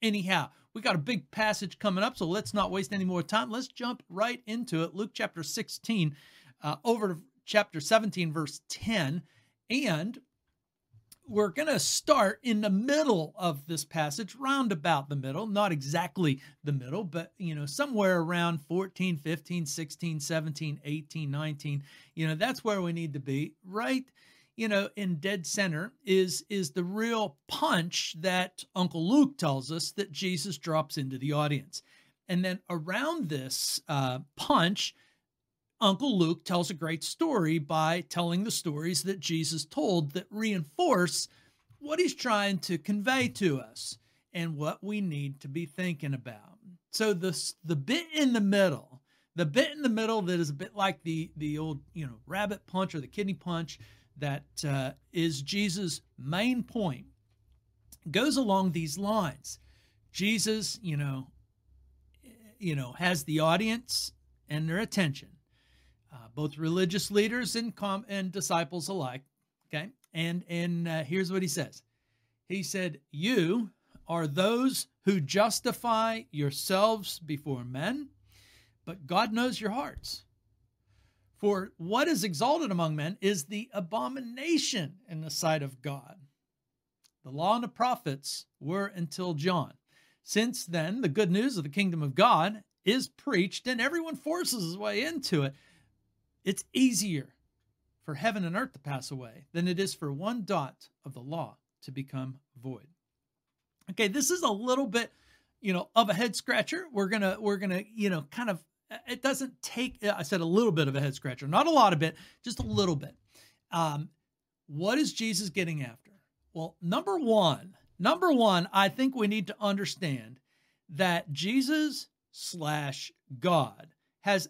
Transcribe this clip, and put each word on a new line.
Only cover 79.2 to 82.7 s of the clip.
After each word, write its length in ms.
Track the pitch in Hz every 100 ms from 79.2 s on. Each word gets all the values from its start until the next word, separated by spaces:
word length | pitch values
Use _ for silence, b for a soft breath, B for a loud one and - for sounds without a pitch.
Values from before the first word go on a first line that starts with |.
| 226
knows 300 | 226 254 196
your 80 | 208
hearts. 540 | 233 - - - - _ _ _ _ _ _ _ _ _ _ _ _
For 320 | 208 196 196 -
what 300 | 165 226 320
is 160 | 269
exalted 480 | 202 147 240 311 302